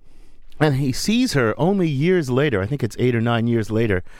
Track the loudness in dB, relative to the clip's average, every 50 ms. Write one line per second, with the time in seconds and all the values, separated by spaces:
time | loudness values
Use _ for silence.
0 | -20 -20 -20 -20 -18 -18 -18 -18 -16 -10 -2 0 2 2 2 2 0 -2 -2 -2
1 | 0 0 2 2 2 0 2 2 2 2 0 0 0 0 2 2 0 0 0 0
2 | 2 2 2 2 0 0 0 2 2 2 2 0 0 0 -2 -2 -4 -4 -2 0
3 | 0 2 2 2 2 2 2 2 2 2 2 0 0 0 0 0 2 2 0 0
4 | -2 -6 -16